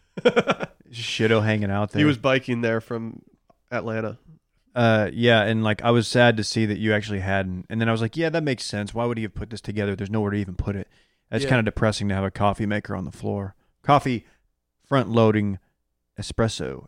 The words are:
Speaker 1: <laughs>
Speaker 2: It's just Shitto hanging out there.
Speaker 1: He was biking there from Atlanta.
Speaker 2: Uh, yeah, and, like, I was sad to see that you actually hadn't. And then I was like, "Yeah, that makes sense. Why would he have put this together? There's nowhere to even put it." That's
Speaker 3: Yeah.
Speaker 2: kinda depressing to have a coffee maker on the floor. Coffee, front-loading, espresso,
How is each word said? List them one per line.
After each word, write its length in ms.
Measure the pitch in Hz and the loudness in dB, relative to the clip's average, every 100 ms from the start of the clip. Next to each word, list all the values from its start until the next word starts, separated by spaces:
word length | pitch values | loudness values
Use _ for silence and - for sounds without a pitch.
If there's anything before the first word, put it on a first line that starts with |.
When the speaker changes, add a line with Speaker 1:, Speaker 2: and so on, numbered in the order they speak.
| _ - | _ 0
Speaker 1:
<laughs> 20 | 240 | 2
Speaker 2:
It's 720 | - - - - _ - 120 | 2 0 -2 -6 _ -20 -12
just 100 | 113 | -8
Shitto 320 | - 110 110 | 0 2 4
hanging 300 | 107 107 101 | 2 0 0
out 200 | 101 104 | -2 -2
there. 60 | - | 2
Speaker 1:
He 40 | 151 | 2
was 120 | 127 | 2
biking 420 | 135 131 131 117 | 0 0 0 -2
there 220 | 117 113 | 0 -2
from 400 | - 117 113 - _ _ _ _ - | -4 -10 -10 -14 _ _ _ _ -10
Atlanta. 460 | 120 113 110 110 - - 156 _ _ _ 123 | -8 -6 -4 -6 -8 -18 -20 _ _ _ 2
Speaker 2:
Uh, 340 | 113 110 98 | 4 4 2
yeah, 300 | 107 120 113 | 2 4 6
and, 200 | 104 110 | 4 2
like, 180 | 110 107 | 0 0
I 80 | 117 | 2
was 140 | 120 107 | 2 2
sad 300 | 123 120 110 | 4 6 4
to 80 | |
see 220 | 101 113 110 | 0 0 0
that 120 | 95 | 0
you 140 | 107 | 0
actually 280 | 104 104 101 | 0 0 -4
hadn't. 440 | 95 98 95 92 - | -2 -2 -2 -6 -6
And 100 | 113 | -2
then 80 | 113 | 0
I 60 | |
was 80 | 110 | 0
like, 160 | 113 156 | -2 -2
"Yeah, 100 | 165 | -2
that 140 | 165 | 0
makes 220 | 147 127 - | -2 -4 -4
sense. 280 | 104 104 | -6 -6
Why 120 | 110 120 | -4 -4
would 100 | 117 | -4
he 60 | |
have 100 | 107 | -6
put 160 | - 107 | -8 -10
this 120 | 107 | -10
together? 340 | - 104 101 95 | -8 -4 -2 -2
There's 140 | 98 | -2
nowhere 220 | 110 104 | -2 0
to 60 | 101 | -2
even 180 | 95 90 | -4 -4
put 200 | - 98 | -4 -6
it." 140 | - _ _ _ - | -8 _ _ _ -6
That's 140 | 113 135 | -4 2
Speaker 3:
Yeah. 40 | |
Speaker 2:
kinda 120 | 127 | 2
depressing 460 | 110 - 110 104 101 | 2 0 0 0 -2
to 60 | 95 | 0
have 100 | 98 | -2
a 60 | |
coffee 340 | - 101 98 104 | 0 0 0 -2
maker 280 | 104 - | -4 -4
on 120 | 98 80 | -8 -8
the 60 | |
floor. 440 | - 107 101 98 - _ _ | -8 -6 -6 -8 -12 _ _
Coffee, 420 | - 143 135 117 - _ _ _ _ _ - | 2 2 4 -4 -6 _ _ _ _ _ -2
front-loading, 760 | 139 101 113 110 107 101 95 _ _ _ _ _ - | 0 2 4 6 4 0 -4 _ _ _ _ _ -14
espresso, 680 | - - 113 - 69 64 | -10 -2 -2 -2 -8 -8